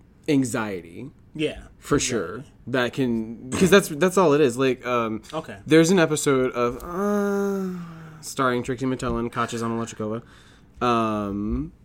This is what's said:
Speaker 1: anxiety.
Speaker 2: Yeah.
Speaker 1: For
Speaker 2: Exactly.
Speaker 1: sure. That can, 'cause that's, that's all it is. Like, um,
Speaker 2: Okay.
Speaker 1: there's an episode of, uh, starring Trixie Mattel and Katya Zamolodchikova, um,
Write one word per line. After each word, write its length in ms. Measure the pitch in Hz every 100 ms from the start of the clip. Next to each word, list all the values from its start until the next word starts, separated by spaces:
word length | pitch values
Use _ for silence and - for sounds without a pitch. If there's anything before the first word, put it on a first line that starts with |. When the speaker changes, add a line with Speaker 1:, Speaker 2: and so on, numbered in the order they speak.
| - _ -
Speaker 1:
anxiety. 840 | 143 127 123 110 95 82 90 131 - - -
Speaker 2:
Yeah. 280 | 147 113 - -
Speaker 1:
For 160 | - 143
Speaker 2:
Exactly. 40 |
Speaker 1:
sure. 440 | - 117 85 110 139 - -
That 260 | 131 123
can, 560 | - 131 113 110 117 131
'cause 180 | 120 185
that's, 200 | 196 -
that's 280 | 147 185 185
all 140 | 175
it 60 | 143
is. 160 | 143 117
Like, 280 | 135 123 120
um, 360 | 123 113 110 -
Speaker 2:
Okay. 240 | 156 156 101 113
Speaker 1:
there's 240 | 156 165
an 80 | 190
episode 520 | 156 151 143 135 127
of, 240 | 120 120 127
uh, 1000 | 170 175 202 208 202 202 202 196 190 180 170 165 160 156
starring 420 | - - 131 123
Trixie 220 | 120 120 131
Mattel 340 | 127 127 117
and 100 | 117
Katya 280 | 123 117 117
Zamolodchikova, 640 | 117 113 113 - 107 113 - - - - - - 123
um, 880 | 117 113 107 101 101 104 120 156 -